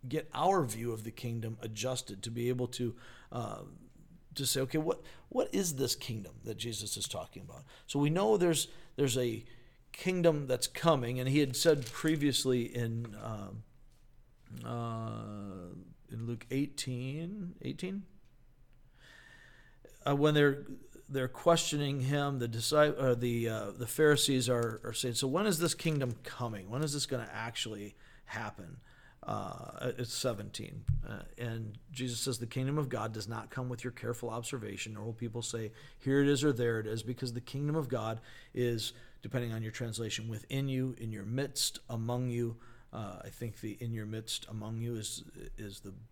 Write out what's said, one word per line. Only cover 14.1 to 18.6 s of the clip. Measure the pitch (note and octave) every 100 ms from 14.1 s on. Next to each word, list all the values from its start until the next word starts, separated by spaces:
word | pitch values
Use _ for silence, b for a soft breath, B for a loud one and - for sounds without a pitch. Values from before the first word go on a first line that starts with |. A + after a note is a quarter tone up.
| - - - - A#2+ A#2
uh, | A#2 A#2 A2+ A2+ A2 G#2+ G#2 G2+ F#2 F2+ F#2 - - -
in | A2+ A#2
Luke | A#2 -
eighteen, | C3+ D3 - - B2 C3 D3 E3 G#3 F3+ -
eighteen, | C3 C#3 F#3 G3 G3 - - - - -